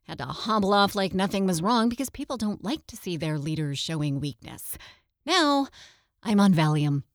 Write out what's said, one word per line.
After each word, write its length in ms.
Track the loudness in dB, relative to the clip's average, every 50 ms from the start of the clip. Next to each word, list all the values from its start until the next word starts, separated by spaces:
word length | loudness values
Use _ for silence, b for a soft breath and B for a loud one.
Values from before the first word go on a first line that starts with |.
Had 160 | B -16 -12 -10
to 80 | -10
hobble 460 | -10 -10 -8 -4 -2 0 0 2 4
off 220 | 4 4 4 4 2
like 180 | -2 -2 -2
nothing 320 | 0 -2 -2 0 0 0 0
was 160 | 0 0 0
wrong 280 | 0 2 2 2 2 0
because 200 | 0 -4 -8 -8
people 280 | -8 -12 -10 -6 -2
don't 260 | -2 -2 -2 -2 -4
like 240 | -6 -8 -8 -8 _
to 100 | -14 -18
see 200 | -12 -8 -6 -6
their 200 | -4 -2 -2 -2
leaders 440 | -2 -2 -4 -4 -2 -2 -4 -4 -6
showing 400 | -6 -6 -4 -2 -2 -2 -2 -4
weakness. 580 | -4 -6 -8 _ -16 -18 -16 -14 -12 -14 -14 B B B B B B B _ _ -4
Now, 400 | 0 2 2 4 4 4 2 0 -2 B B B B B B B B B _
I'm 160 | -2 2 4 6
on 160 | 6 6 6
Valium, 480 | 6 4 4 2 2 2 2 0 -2 -4 _